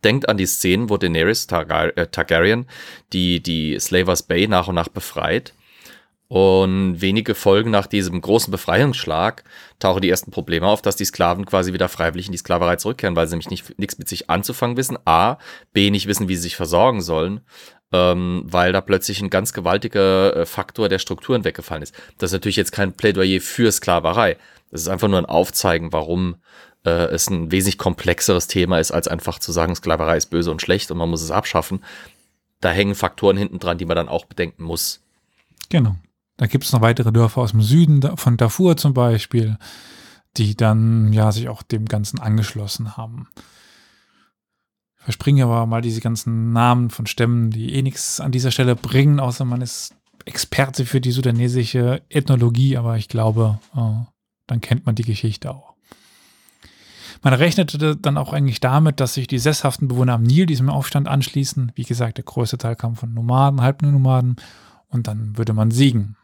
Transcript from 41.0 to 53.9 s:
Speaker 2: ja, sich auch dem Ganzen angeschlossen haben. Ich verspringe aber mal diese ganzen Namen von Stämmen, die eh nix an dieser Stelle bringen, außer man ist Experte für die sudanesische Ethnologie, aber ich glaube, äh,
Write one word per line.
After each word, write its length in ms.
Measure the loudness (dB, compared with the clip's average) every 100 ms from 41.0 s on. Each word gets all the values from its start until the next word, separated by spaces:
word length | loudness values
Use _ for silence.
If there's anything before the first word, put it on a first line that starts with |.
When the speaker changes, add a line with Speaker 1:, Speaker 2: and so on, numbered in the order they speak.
| 4
Speaker 2:
ja, 180 | 4 4
sich 160 | 0 -4
auch 140 | -10
dem 240 | -6 -4 -2
Ganzen 340 | -4 -4 -6
angeschlossen 760 | 0 0 0 -4 -8 -8 -8 -10
haben. 280 | -14 -14 -18 -20 -20 _ _ _ _ _ _ _ _ _ _ _ _ _ _ _
Ich 60 |
verspringe 400 | -10 -4 2 4
aber 200 | 4 2
mal 160 | 0 -2
diese 220 | -2 -4
ganzen 500 | -4 -4 -2 -2 0
Namen 380 | 2 4 4 0
von 160 | -4 -8
Stämmen, 440 | -2 0 2 0
die 220 | -2 -4
eh 80 | -2
nix 400 | -2 -4 -8 -4
an 120 | -2
dieser 180 | 0 0
Stelle 260 | 0 0 0
bringen, 420 | 0 4 4 4
außer 280 | 0 -2 -4
man 160 | -4
ist 320 | -6 -10 -14 _ _ _ -14
Experte 580 | -10 -4 -2 -2 -2
für 160 | -2 0
die 100 | 0
sudanesische 920 | 0 0 2 2 0 0 0 0 -2 _
Ethnologie, 640 | -4 2 4 4 4 2 2
aber 220 | 0 -2
ich 100 | -2
glaube, 500 | 0 0 2 2 0 _
äh, 300 | -2 -2